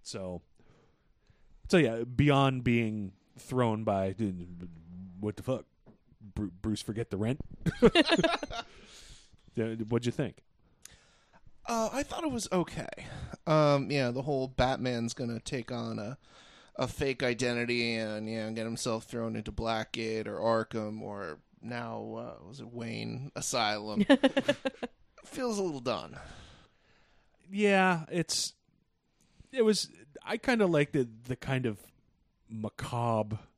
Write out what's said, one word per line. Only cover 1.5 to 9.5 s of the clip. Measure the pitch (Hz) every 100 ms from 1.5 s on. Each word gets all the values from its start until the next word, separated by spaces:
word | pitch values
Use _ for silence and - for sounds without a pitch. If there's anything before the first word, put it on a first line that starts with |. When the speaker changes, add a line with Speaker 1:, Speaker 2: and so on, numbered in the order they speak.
| - -
Speaker 1:
so | 185
yeah, | 135 113
beyond | 120 123 143 139 135 131
being | 123 120 113 107 98 - _ -
thrown | - 127 120 107
by, | 110 98 95
"Dude, | 95 104 92 87 87 87 80 85 90 92 90
what | 107 101
the |
fuck? | - 127 - _ - _ _ _
Bru-, | 104 95 101 87
Bruce | 110 104
forget | - 107 117
the | 95
rent?" | 107 127 - - - -
<laughs> |
Speaker 2:
<laughs> | 240 349 311 320 330 349 - 233 - - - - - - _ - -